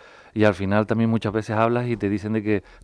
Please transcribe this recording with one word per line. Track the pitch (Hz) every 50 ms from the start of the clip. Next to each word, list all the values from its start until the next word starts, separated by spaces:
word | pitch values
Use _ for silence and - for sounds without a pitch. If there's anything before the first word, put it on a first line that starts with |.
| - - - - - - -
Y | 107 107
al | 107
final | 95 95 98 95 101 107 107
también | - 113 113 113 113
muchas | 113 107 - 107
veces | 98 110 104 - 107
hablas | 110 113 117 120 120 123 120
y | 117
te | 101 104 98
dicen | 104 95 101 107 110
de | 110
que | 101 107 104 95 - - - -